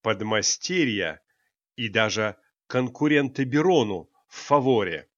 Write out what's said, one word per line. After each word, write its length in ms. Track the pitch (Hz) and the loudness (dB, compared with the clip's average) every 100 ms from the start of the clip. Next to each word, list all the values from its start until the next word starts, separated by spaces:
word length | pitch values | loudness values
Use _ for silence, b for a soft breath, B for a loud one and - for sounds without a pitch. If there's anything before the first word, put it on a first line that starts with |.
подмастерья 1200 | 113 104 107 107 - - - 180 143 104 85 76 _ _ _ _ _ - | 0 -2 0 0 0 -4 -4 0 0 -2 -4 -8 _ _ _ _ _ -10
и 120 | 117 | -2
даже 480 | 107 110 104 107 98 _ _ _ | 0 0 0 -4 -6 _ _ _
конкурента 760 | 127 127 - 151 151 135 135 | -2 -2 -2 2 2 0 -2
Берону 680 | 131 143 170 175 107 95 78 _ _ | -2 2 4 4 2 -4 -10 _ _
в 100 | - | -18
фаворе 760 | - 147 131 120 95 80 - | 0 2 4 2 0 -6 -10